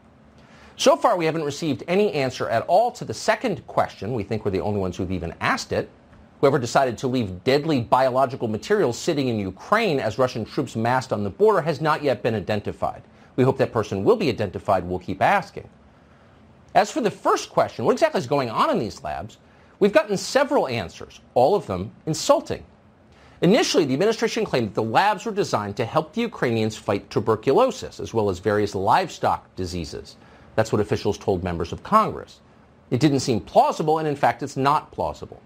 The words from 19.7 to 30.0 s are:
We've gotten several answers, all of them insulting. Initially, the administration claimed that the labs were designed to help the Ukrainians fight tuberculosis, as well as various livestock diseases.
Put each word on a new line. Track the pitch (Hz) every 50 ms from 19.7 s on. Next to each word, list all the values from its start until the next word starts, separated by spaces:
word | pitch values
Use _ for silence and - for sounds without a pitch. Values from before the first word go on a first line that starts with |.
| _ -
We've | 190 202
gotten | 196 311 - 214 202
several | 185 - - - 262 285 269 302 233 170 131
answers, | 120 113 90 82 - - - - - - - _ -
all | 123 120 147 202
of | 196 143
them | - 95 87 95 117 - - -
insulting. | 156 156 - - - 285 330 - - 95 - - - _ _ _ _ _ _ _ _ _ - - - - -
Initially, | - 170 208 302 370 - - 277 165
the | 127 131
administration | 139 190 220 220 - 233 214 - 240 208
claimed | - - 131 117 98
that | -
the | 123
labs | 110 113 113 156 190 208 208 185 -
were | 233
designed | 196 202 170 - - 110 104 101 101
to | - 117
help | 110 - 160 160 -
the | - 220
Ukrainians | 240 226 - - - 127 113 110 110 110 110
fight | - - - 101 101 - -
tuberculosis, | - 131 98 113 110 104 - 131 135 202 254 262 - - - 73 - -
as | 95 95 -
well | 113 104 101
as | 92 85
various | - 107 104 107 104 95 -
livestock | 98 95 107 135 170 190 156 - - - 107 85 - - - _
diseases. | - 92 87 85 90 80 - - 50